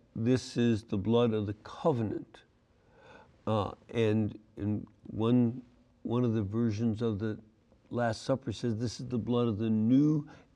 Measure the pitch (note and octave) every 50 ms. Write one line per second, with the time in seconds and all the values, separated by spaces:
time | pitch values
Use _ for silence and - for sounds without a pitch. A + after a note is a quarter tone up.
0 | _ _ - A2 A2+ A#2+ C3 B2 - - - B2 A#2+ A#2+ A#2 G2+ - - A2+ G2+
1 | F#2 A2 A#2 A#2 A#2+ A#2 A2 G#2+ G#2 G2+ G#2 - - - - - - E3+ C#3+ A#2
2 | A2 G2+ - - - - - - _ _ _ _ _ _ _ _ _ _ _ -
3 | - - - - - _ _ _ - G#2 A2 G#2+ F#2+ - - - - - - A#2+
4 | A2+ G#2+ G#2+ A2 G#2+ G#2 - - - _ - - G#2 G#2 G#2+ G2+ - - - _
5 | - - - G#2 A2 A#2 B2 B2 A#2+ A#2 A#2+ - - - _ _ _ _ _ _
6 | - - A2+ B2 B2 A#2+ A2 A2+ G#2 F#2+ G#2 A#2 A#2+ A#2 G#2 G#2 A#2+ A#2 G#2+ G#2+
7 | A#2+ A2+ G#2+ F#2+ A2 A2 G#2+ - - - _ _ _ _ _ _ _ - - A#2
8 | A#2+ A#2 A2 - - - C3+ B2 - B2 G2 - - A#2+ A2 G#2+ B2 A2+ - -
9 | C3+ B2 B2 A#2 G#2 A#2 B2 A#2+ A#2+ A#2+ G#2+ G2 A2+ A2+ A2 G#2+ A2 A2+ B2+ C3+
10 | D3 D3+ D#3 D3+ D3 - - - - _ _